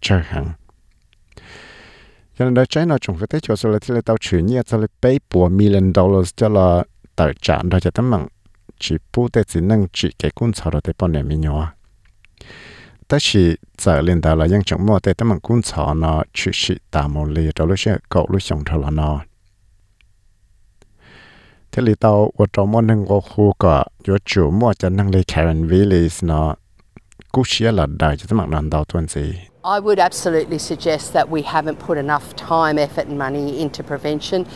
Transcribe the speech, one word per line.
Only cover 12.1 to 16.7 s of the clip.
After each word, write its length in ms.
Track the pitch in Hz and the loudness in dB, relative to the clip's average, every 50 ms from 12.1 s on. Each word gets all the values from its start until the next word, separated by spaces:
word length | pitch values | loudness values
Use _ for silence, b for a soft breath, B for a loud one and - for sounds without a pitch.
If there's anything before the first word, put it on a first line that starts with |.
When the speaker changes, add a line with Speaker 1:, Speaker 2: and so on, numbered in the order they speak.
| _ _ _ _ _ B B B B B B B B B B B B B B - | _ _ _ _ _ B B B B B B B B B B B B B B -2
Speaker 1:
Ta 100 | 139 147 | -2 0
chỉ 340 | - - - 104 90 85 82 - - _ _ - | 0 2 2 4 4 4 2 0 -6 _ _ -4
giờ 240 | - - 82 71 | 0 2 2 2
lên 200 | 76 87 90 85 | 2 2 2 2
đó 140 | 78 80 80 | 2 2 2
là 100 | 80 78 | 2 2
ยั 100 | 82 92 104 | 2 2 2
ง 40 | 98 | 0
chẳng 220 | - 82 82 92 | -2 -2 -2 0
mua 140 | 104 107 92 | 2 2 2
tê 140 | - 98 90 | 2 0 -2
tấm 160 | - 113 117 | 0 0 0
mạng 100 | 104 82 | 0 0
cuốn 220 | - - 117 120 | -2 0 0 0
sổ 320 | 110 - - - 73 - 76 | 0 -2 -4 -4 -2 -2 -2
nó 300 | 80 80 80 78 78 - - _ | 0 0 0 0 -2 -2 -4 _
chỉ 180 | - - 92 - | -6 -6 -4 -4
chỉ 220 | - - - | -4 -2 -4